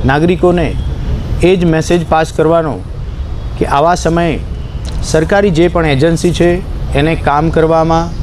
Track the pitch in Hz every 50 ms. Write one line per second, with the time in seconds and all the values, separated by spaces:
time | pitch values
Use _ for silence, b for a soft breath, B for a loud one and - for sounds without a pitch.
0 | - 135 135 151 160 175 185 151 156 180 175 175 160 120 107 - - - - -
1 | - - - - - - - - - 175 185 180 175 170 160 160 160 - 175 175
2 | 160 - 160 160 160 - - - 156 156 170 170 160 151 117 92 95 - - -
3 | - - - - - - - - - - - - - - 143 139 151 170 180 -
4 | - 160 165 170 170 170 131 90 - - - - - - - - - - - -
5 | - - - 156 160 - 202 202 202 208 160 151 175 175 - 175 165 156 139 131
6 | 147 165 170 160 - 175 165 - 175 175 175 180 - - - - - - - 139
7 | 143 160 165 151 - 147 143 147 156 165 151 165 160 160 165 160 160 165 165 165
8 | 170 165 - -